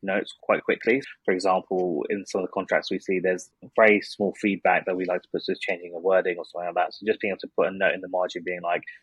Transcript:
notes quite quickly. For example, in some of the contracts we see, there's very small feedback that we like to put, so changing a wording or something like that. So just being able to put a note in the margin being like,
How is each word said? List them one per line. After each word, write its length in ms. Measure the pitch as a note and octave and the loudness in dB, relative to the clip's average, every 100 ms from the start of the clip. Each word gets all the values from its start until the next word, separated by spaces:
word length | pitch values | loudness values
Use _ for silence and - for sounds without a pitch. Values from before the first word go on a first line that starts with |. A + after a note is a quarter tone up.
notes 300 | G2 G2 - - | -2 -2 -2 -4
quite 220 | - - | 0 2
quickly. 380 | - - - C3 C#3 - | 2 0 2 0 0 -6
For 100 | - | -2
example, 680 | F#2 F#2+ F#2 - F#2 F2+ D2+ - | 0 2 2 0 -2 0 -2 -2
in 160 | G2+ F#2+ | -4 -4
some 160 | G2 | -4
of 60 | F2+ | -4
the 40 | |
contracts 400 | - F2+ D#2+ - | -4 0 0 0
we 80 | F#2+ | -4
see, 200 | - F#2 | -2 0
there's 300 | F#2 F2+ - _ - - | 0 -2 -4 _ -4 4
very 260 | A2 G#2 | 6 6
small 320 | - - G2+ - | 2 -2 -2 0
feedback 440 | G#2+ G2 F#2 F2+ F#2+ | -2 0 2 2 0
that 120 | F#2 | -2
we 80 | F2+ | -2
like 160 | F2+ | -4
to 80 | - | -4
put, 120 | F2+ | -6
so 100 | - F#2+ | -4 -4
changing 320 | - F2 F2 E2+ | -4 -6 -6 -4
a 40 | |
wording 360 | F2+ F#2+ F2+ F2 | 2 4 2 -2
or 80 | D#2+ | -6
something 200 | E2+ F2 | -8 -4
like 80 | F2 | -2
that. 180 | F2 | -2
So 120 | - G#2 | -2 -2
just 160 | G#2+ | 0
being 100 | G#2+ | -2
able 80 | F#2 | -4
to 120 | - - | -4 0
put 120 | F2 | 0
a 40 | |
note 220 | F#2+ F#2 | 2 0
in 80 | F2+ | 0
the 80 | F#2 | -2
margin 340 | F#2 F2+ F2+ | -2 -2 -4
being 180 | E2+ F2+ | -6 -6
like, 200 | E2+ F2 - - | -2 -2 -4 -18